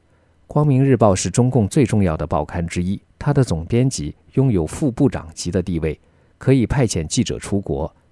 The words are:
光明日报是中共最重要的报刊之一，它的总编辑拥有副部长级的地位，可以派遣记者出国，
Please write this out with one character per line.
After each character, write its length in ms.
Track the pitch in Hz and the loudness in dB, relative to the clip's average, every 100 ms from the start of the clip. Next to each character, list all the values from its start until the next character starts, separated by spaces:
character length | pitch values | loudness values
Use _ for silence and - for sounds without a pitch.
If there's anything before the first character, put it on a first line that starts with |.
| _ _ _ _ - | _ _ _ _ -6
光 200 | 147 147 | 0 2
明 180 | 131 | 4
日 100 | 139 | 4
报 200 | 123 110 | 4 4
是 160 | 92 95 | 4 0
中 180 | - 123 | 0 2
共 180 | 127 98 | 2 2
最 200 | 160 113 | 2 2
重 180 | 107 | 2
要 140 | 92 78 | 0 0
的 80 | 76 | -2
报 180 | 85 | -2
刊 220 | 76 90 82 | -2 -4 -4
之 160 | 90 | -4
一， 180 | 90 98 - - | -4 -6 -10 -6
它 140 | - | -2
的 100 | 143 | 2
总 220 | 127 170 | 2 -2
编 240 | 85 117 131 | -2 0 0
辑 260 | - 73 - _ | -2 -8 -12 _
拥 180 | - 135 | 0 2
有 140 | 95 78 | 2 -2
副 240 | - 147 | -2 -2
部 180 | 113 139 | 2 0
长 180 | 82 82 | 0 -8
级 180 | - - | -10 -4
的 120 | 98 | -2
地 160 | 85 82 | -2 -2
位， 200 | 80 73 _ _ _ _ | -4 -6 _ _ _ _
可 160 | - | 0
以 140 | 135 107 | 2 2
派 200 | 131 117 | 0 0
遣 200 | 87 78 | -2 -4
记 180 | - | -2
者 140 | 98 60 | -2 -4
出 200 | - 101 | -6 -4
国， 280 | 98 69 78 _ _ | -4 -6 -6 _ _